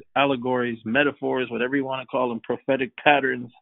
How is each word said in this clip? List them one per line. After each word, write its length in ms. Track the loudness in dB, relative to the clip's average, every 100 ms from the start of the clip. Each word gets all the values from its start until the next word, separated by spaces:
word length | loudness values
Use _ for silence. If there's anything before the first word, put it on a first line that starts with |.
| -4 0
allegories, 640 | 2 0 -2 -2 -2 -4
metaphors, 640 | -2 0 2 0 -2 -2 -2
whatever 260 | -4 -2 -2
you 100 | -2
wanna 200 | -6 -4
call 240 | -2 -2
them, 120 | -2
prophetic 480 | -6 -4 -2 -2 -2 0
patterns 540 | 4 4 4 -2 -8 -16